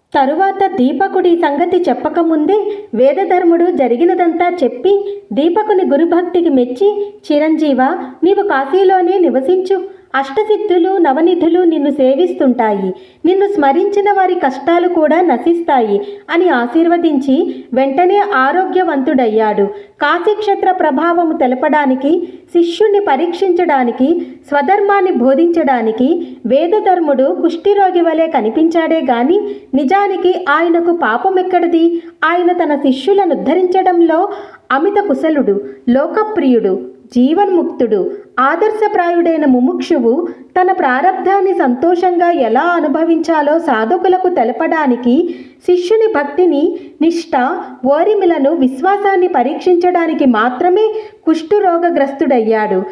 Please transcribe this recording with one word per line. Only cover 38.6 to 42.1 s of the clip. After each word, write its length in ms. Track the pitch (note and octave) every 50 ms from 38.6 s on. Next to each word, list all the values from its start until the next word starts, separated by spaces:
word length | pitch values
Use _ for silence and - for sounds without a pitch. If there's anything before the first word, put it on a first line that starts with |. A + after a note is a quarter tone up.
| G#4+ A4 A4 G#4+ G#4+ G#4 G#4 F#4+ F4 E4+ F4 E4+ E4+ E4+ E4 D#4 D4+
ముముక్షువు 800 | C4+ B3+ B3 B3 D4+ F#4 D4+ - - E4 C#4 A#3 A3+ B3+ E4 F4+ - - - - - _ F#4
తన 120 | F#4 F#4
ప్రారబ్ధాన్ని 800 | F#4+ - D4 C4 B3 C4 D#4+ F#4+ F#4 - - F4+ G4 G4+ F#4+ G4 F4+
సంతోషంగా 760 | G4 D4+ B3+ B3 B3 E4+ E4+ F4+ F4 F#4+ F4+